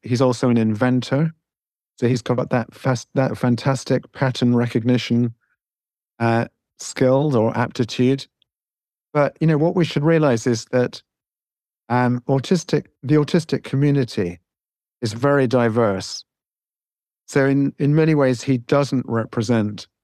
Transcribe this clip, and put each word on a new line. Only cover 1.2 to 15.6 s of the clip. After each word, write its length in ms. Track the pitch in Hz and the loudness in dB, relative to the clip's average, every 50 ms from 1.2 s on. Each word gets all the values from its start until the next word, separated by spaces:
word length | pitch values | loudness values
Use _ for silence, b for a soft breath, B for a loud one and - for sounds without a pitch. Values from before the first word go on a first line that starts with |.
| 165 160 160 _ _ _ _ _ _ _ _ _ _ _ _ - | -2 -2 -4 _ _ _ _ _ _ _ _ _ _ _ _ -2
So 80 | 127 117 | -2 0
he's 140 | 127 120 - | 0 0 -2
got 280 | - 123 120 127 - | -2 -4 -2 -2 -2
that 240 | - 123 113 - - | -2 -2 -4 -4 -10
fast, 320 | - - 139 131 113 - _ - | -8 -4 -4 -4 -4 -6 _ -4
that 240 | 143 131 - - - | -2 -2 -2 -2 -2
fantastic 720 | - 123 120 113 - 135 135 123 - - 135 123 - - | 0 0 0 0 0 -2 -2 -2 -2 -2 -2 -2 -4 -6
pattern 460 | - - 143 131 123 - 127 120 120 | -6 -4 -2 -2 -2 0 0 2 2
recognition, 760 | 120 120 120 - 120 110 123 123 117 - - 120 120 120 117 117 _ _ _ _ _ _ _ _ _ _ _ _ _ _ _ _ - | 2 0 0 -2 -2 0 0 0 0 0 0 0 0 0 0 -4 _ _ _ _ _ _ _ _ _ _ _ _ _ _ _ _ -4
uh, 280 | 117 117 113 117 117 - _ _ _ _ _ - | -2 0 0 0 -2 -4 _ _ _ _ _ -18
skill 560 | - - - - 135 127 131 135 147 156 135 | -16 -12 -2 0 2 2 2 2 2 2 2
or 200 | 117 110 113 - | 2 0 0 0
aptitude. 680 | 113 123 113 - - 123 - - - 127 127 135 139 - _ _ _ _ _ _ _ _ _ _ _ _ _ _ _ _ _ - | -2 -4 -4 -2 -4 -4 -4 -2 0 0 2 0 0 -4 _ _ _ _ _ _ _ _ _ _ _ _ _ _ _ _ _ -2
But, 240 | 147 143 135 - - | 0 0 0 0 0
you 60 | 165 | 0
know, 120 | 156 160 143 | 2 2 2
what 180 | 156 170 - | 2 0 2
we 80 | 185 165 | 0 0
should 180 | - - 143 143 | 0 0 -2 0
realize 460 | 160 165 160 156 143 120 113 - 131 | 2 2 2 4 2 0 0 0 -2
is 160 | 120 113 - - - | -2 -2 -4 -4 -2
that, 280 | 127 123 - - - - _ _ _ _ _ _ _ _ _ _ _ _ _ _ _ _ - | -2 -2 -2 -4 -12 -20 _ _ _ _ _ _ _ _ _ _ _ _ _ _ _ _ -4
um, 320 | 120 123 123 123 123 123 - - | -2 0 0 0 0 -2 -2 -2
autistic, 580 | 135 135 - - 190 170 - - - 147 - _ _ _ - | -2 -2 0 0 -2 -2 -2 -2 -4 -4 -4 _ _ _ -2
the 100 | 127 151 | 0 2
autistic 480 | 151 147 - - 175 156 - - - - | 2 2 2 0 -2 0 0 -4 -6 -6
community 760 | - - 135 143 147 143 143 127 110 - - 95 87 85 - _ _ _ _ _ _ _ _ _ _ _ - | -4 -2 0 2 2 2 0 0 -2 -4 -4 -4 -4 -6 -10 _ _ _ _ _ _ _ _ _ _ _ -8
is 120 | 123 110 101 | -8 -8 -6
very 340 | 113 120 143 143 143 135 | -2 0 2 2 4 2
diverse. 800 | 123 127 127 | 2 2 2